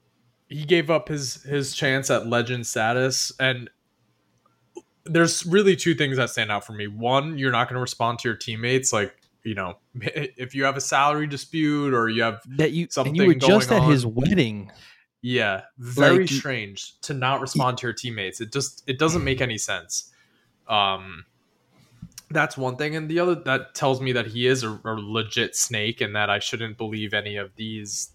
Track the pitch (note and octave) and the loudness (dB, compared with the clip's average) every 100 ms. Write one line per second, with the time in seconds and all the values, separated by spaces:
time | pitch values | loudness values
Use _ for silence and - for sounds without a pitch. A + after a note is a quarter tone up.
0 | _ _ _ _ - D3 D3 E3+ D#3 D#3 | _ _ _ _ -14 -8 2 2 4 0
1 | - D3+ C3 - C#3 C#3+ C#3 - C#3+ C3+ | 0 -6 -6 -10 -4 -4 -4 -2 0 0
2 | C3+ A#2+ A2+ A#2+ A#2 B2 A2+ A#2+ A2 B2 | 2 0 2 0 0 -4 -4 -2 0 2
3 | C3 B2+ - - C3 B2 A#2 _ _ _ | 2 0 -4 0 0 -2 -8 _ _ _
4 | _ _ _ _ _ _ _ - _ _ | _ _ _ _ _ _ _ -20 _ _
5 | D#3+ E3 E3 - F3 F#3+ G3 F3 E3+ D#3 | -2 2 4 2 2 4 6 4 2 2
6 | C#3+ C3 A#2 - G#2+ G#2 - G#2+ G#2 G#2 | 0 0 0 0 -2 -2 -4 -8 -8 -2
7 | A#2 C3 D3+ D3 C3+ A#2 B2 B2+ B2 - | 2 2 2 -2 0 2 0 -2 -4 -2
8 | A#2 A#2+ A#2+ G#2+ - A2 A#2+ C3 C3 A2 | -2 0 -4 -4 -6 -4 0 2 2 0
9 | G2 - _ _ A2+ G2+ F#2 - _ B2 | -2 -6 _ _ -8 -6 -6 -8 _ -8
10 | G2+ D3+ D3 - B2+ C#3 C3+ C3+ - C#3+ | -8 -6 -8 -8 -8 -2 0 0 0 2
11 | C#3+ D3 D3+ C#3 - E3 D3+ D3 C#3+ B2 | 4 2 -2 -6 -6 -2 0 2 2 2
12 | A2+ A2+ A#2 A2+ - C3+ D#3 D#3 E3+ - | 2 2 0 -2 -8 0 0 0 -4 -2
13 | C3+ D#3+ F#3+ C3+ C3+ G#3 G#3+ A3 D3+ C#3 | 0 4 6 6 8 6 6 4 6 4
14 | A#2+ A2+ D3 G3 A#2 G#2 G2 - - - | 2 0 2 4 2 -2 -10 -16 -20 -20
15 | _ _ A#2+ B2 G#2+ F#2+ - - B2 B2 | _ _ -2 0 2 0 -6 -16 -6 4
16 | C#3+ F3+ F3+ C#3 D3 B2 G2+ G2 - - | 6 6 4 0 -2 -6 -6 -12 -16 -14
17 | - C#3 B2+ C3+ B2+ D3+ B2+ B2 A#2+ G#2+ | -8 -2 0 0 -2 0 0 0 -6 -6
18 | B2 A2 F#2+ - A2 C#3 C3 - - C3 | -8 -6 -8 -8 -6 -4 -6 -8 -8 0
19 | D#3 E3+ C3+ C3 B2+ G#2+ - F#2+ - - | 0 0 0 0 -2 -4 -6 -6 -6 -10
20 | - _ _ _ _ _ - G#2+ G2 F#2+ | -10 _ _ _ _ _ -2 0 2 -2
21 | F#2+ E2 - _ _ _ _ _ _ - | -8 -16 -18 _ _ _ _ _ _ -20
22 | - - - D#3 D3 - B2+ B2 D3+ D#3 | -20 -20 -6 -2 -2 -2 -4 -2 -4 -4
23 | D#3 E3+ F3+ E3+ C3+ C3 - - C#3+ B2 | -2 0 2 0 0 -2 -2 0 0 2
24 | C3 B2 A2+ A#2 B2 C3 A2+ G#2+ A2+ A2 | 0 -2 -2 0 2 2 0 -6 -6 -6
25 | G#2 A2 A2 - A2 - - A2 G#2+ A#2 | -4 -4 -2 -2 -2 0 -2 -2 -2 -2
26 | A2 G#2+ G#2 G#2 - A2+ A2+ G#2+ A2+ G#2+ | -2 0 2 0 -2 -6 -8 -8 -8 -6
27 | G#2+ G#2 G#2 G2+ G2 - A2 A2 G#2 - | -4 -4 -4 -8 -8 -10 -10 -10 -10 -10
28 | - | -10